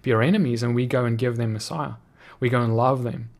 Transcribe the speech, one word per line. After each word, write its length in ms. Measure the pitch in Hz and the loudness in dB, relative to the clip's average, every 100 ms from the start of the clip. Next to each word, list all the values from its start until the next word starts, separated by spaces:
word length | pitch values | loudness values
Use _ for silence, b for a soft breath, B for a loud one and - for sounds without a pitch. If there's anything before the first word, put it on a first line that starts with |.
be 100 | 127 | 0
our 100 | 110 | 2
enemies, 400 | 131 214 143 117 | 4 2 2 0
and 120 | 120 | 0
we 120 | 120 127 | 0 0
go 180 | 127 | 0
and 140 | 123 113 | 0 0
give 180 | 123 117 | -2 -2
them 160 | 117 | -2
Messiah. 420 | 107 - 160 143 113 _ B B B | -4 -6 -6 -8 -10 _ B B B
We 80 | 127 | 0
go 140 | 123 | 2
and 140 | 120 113 | 2 2
love 260 | 127 131 | 2 2
them. 260 | 120 - 117 | -2 -6 -12